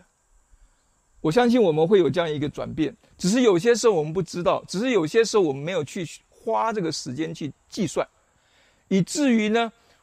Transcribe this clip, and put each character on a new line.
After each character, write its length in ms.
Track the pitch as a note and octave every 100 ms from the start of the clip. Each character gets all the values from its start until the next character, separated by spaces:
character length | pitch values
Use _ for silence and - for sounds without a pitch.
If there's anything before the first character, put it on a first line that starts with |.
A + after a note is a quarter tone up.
| _ _ _ _ _ _ _ _ _ _ _ _
我 100 | D#3+
相 180 | F#3+ A#3+
信 120 | B3
我 100 | F#3+
们 160 | D3+ E3
会 120 | G3+
有 100 | D3
这 100 | E3+
样 100 | E3+
一 100 | D3+
个 100 | C#3+
转 220 | - A#2
变， 220 | B2+ D3 - _ -
只 120 | F3+
是 120 | A#3+
有 160 | B3 F3
些 160 | A#3
时 140 | A#3+ A#3+
候 60 |
我 100 | F#3
们 80 | D3+
不 100 | E3+
知 200 | E3 F3
道， 220 | F3+ C#3+ -
只 120 | F3+
是 100 | C4
有 160 | A3 D#3
些 180 | A3+
时 140 | A3+ A3
候 60 |
我 100 | E3+
们 80 | C3+
没 100 | D3+
有 120 | F#3
去 220 | C#3 G3+ D#3 - _
花 440 | _ - A3 A3
这 80 | A3
个 100 | E3
时 220 | - -
间 200 | B2+ D#3+
去 180 | E3 D3 - _
计 160 | - -
算， 200 | - - _ _ _ _ _ _ _ -
以 120 | F#3+
至 300 | E3+ - C#4
于 180 | A3+ G#3+
呢， 220 | A3+ A3+ - _ _